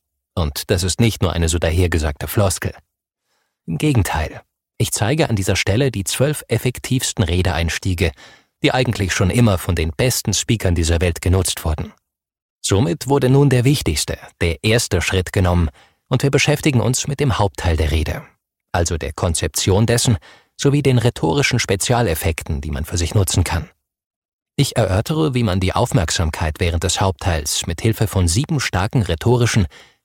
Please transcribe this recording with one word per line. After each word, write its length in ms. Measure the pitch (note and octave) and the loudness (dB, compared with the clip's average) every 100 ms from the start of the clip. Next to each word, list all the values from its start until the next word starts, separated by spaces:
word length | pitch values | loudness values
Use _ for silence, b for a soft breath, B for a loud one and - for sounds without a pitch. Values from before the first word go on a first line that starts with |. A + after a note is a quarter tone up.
| _ _ _ F#2+ | _ _ _ -4
Und 340 | D2+ - - | -4 -4 -2
das 120 | F#2+ | -2
ist 180 | F2+ - | 0 0
nicht 200 | A#2 - | 0 2
nur 120 | F2+ | -2
eine 160 | E2 E2 | 0 0
so 100 | E2+ | 0
dahergesagte 680 | E2 E2+ F2 D#2+ D2+ - - | 0 2 2 0 -2 -6 -4
Floskel. 460 | - G2 - - - _ _ _ _ _ _ _ _ - | 0 0 0 -8 -10 _ _ _ _ _ _ _ _ -10
Im 120 | E2 | -2
Gegenteil, 640 | D3+ A#2+ F#2 D#2+ D#2 - _ _ _ - | 0 2 0 -2 -4 -8 _ _ _ -6
ich 140 | - | -4
zeige 380 | - G#2+ D#3 D3 | 0 0 0 0
an 80 | G#2 | 0
dieser 180 | F#2+ F#2+ | 0 0
Stelle 340 | - G#2+ C#3 | 0 0 0
die 140 | G2+ | -2
zwölf 400 | F2+ - C#3+ D3+ - | -6 0 0 -2 -4
effektivsten 720 | A2+ B2+ - - B2+ - - | -2 -2 -4 -4 -2 -2 -2
Redeeinstiege, 880 | E2+ F2+ F#2 E2 E2+ - G2 F2 F2 B B B B _ | 0 2 0 0 -2 -4 -4 0 -2 B B B B _
die 120 | D3 | 0
eigentlich 400 | B2+ C3 G#2 F#2+ | 0 0 -2 -2
schon 160 | - F#2+ | 0 0
immer 280 | B2 A2+ F2+ | 4 4 2
von 160 | - | 0
den 180 | F2 E2 | -2 -2
besten 420 | - B2 - - | 0 -2 0 -2
Speakern 420 | G2 - A2+ F#2 E2+ | -4 -2 0 2 0
dieser 240 | D#2+ E2 | 2 2
Welt 200 | F2+ - | 0 0
genutzt 420 | F#2 F#2 E2+ - | 0 2 0 -2
wurden. 300 | E2 D2+ - _ _ _ _ _ _ _ | -4 -4 -6 _ _ _ _ _ _ _
Somit 460 | - G2 D#3 D#3+ B2 | 0 2 2 -2 0
wurde 220 | C#3 B2+ | 2 4
nun 200 | C#3 C#3+ | 4 6
der 140 | B2+ | 4
wichtigste, 540 | A#2 D3 - D#2+ - D2 - - | 4 2 0 -2 -4 -8 -10 -2
der 220 | F2 D#2+ | -2 0
erste 380 | G#2+ A#2 - F#2 | 2 2 2 -2
Schritt 300 | - F#2+ - | 0 -2 -2
genommen 380 | G#2 F2+ F2 E2+ b b b - | 0 2 2 0 b b b -4
und 160 | C3 | 0
wir 80 | C#3 | 2
beschäftigen 500 | C3 - D3 D#3+ B2 | 2 2 2 2 2
uns 260 | G#2 C3 - | 0 -2 -4
mit 120 | C#3+ | -2
dem 200 | C#3+ - | -2 2
Hauptteil 380 | G2+ - F2+ D#2+ | 0 0 -2 0
der 140 | D2+ | 0
Rede, 320 | D#2+ D#2 - - _ _ _ _ | 0 -2 -6 -12 _ _ _ _
also 240 | F2+ F2 E2 | -2 -2 -4
der 160 | C#2 | -6
Konzeption 720 | - F#2 E2 E2 - - F#2+ A2+ | -2 -2 0 -2 -2 2 4 4
dessen 320 | A#2+ - A2 B B B - | 2 2 0 B B B -2
sowie 220 | C#3 C#3+ | 0 2
den 160 | C#3 B2 | 2 2
rhetorischen 600 | A#2 - D#3+ C#3+ C3 A#2+ | 2 0 -2 0 0 -2
Spezialeffekten, 1040 | - G2 - A#2+ A2 D#2+ E2+ D#2 - C#2+ | 0 -2 0 0 2 0 -2 -4 -4 -6
die 100 | D2+ | -4
man 140 | C#2 D#2+ | -6 -4
für 120 | F2 | -4
sich 180 | E2+ G#2+ | 0 0
nutzen 280 | F2+ - | 2 0
kann. 260 | E2+ D#2+ D#2 _ _ _ _ _ _ _ _ - | 0 -2 -6 _ _ _ _ _ _ _ _ -2
Ich 200 | C3+ - | 0 2
erörtere, 580 | F#2+ F#2 - D#3+ D#3 | 2 0 0 0 0
wie 100 | B2+ | 2
man 160 | A2 F#2 | 0 2
die 140 | F#2 | 0
Aufmerksamkeit 880 | F#2 B2 A#2 E2+ - D#2+ - D#2+ - | 0 0 0 0 0 -2 -2 -4 -2
während 240 | F2 E2 | -2 0
des 180 | E2+ - | -2 0
Hauptteils 640 | G2 - F#2+ D#2+ C#2+ - - | -2 -2 -2 -2 -2 -6 -6
mit 160 | F2 | -2
Hilfe 260 | A2+ - A2 | -2 0 -2
von 200 | G2 F2 | 0 0
sieben 320 | F#2 D3+ D3 | 0 -2 -2
starken 420 | - F2+ G2+ C3+ | -2 -2 0 0
rhetorischen 640 | F2+ E2 A#2 A#2+ A#2+ A2+ E2 B B B | 0 0 2 2 2 2 0 B B B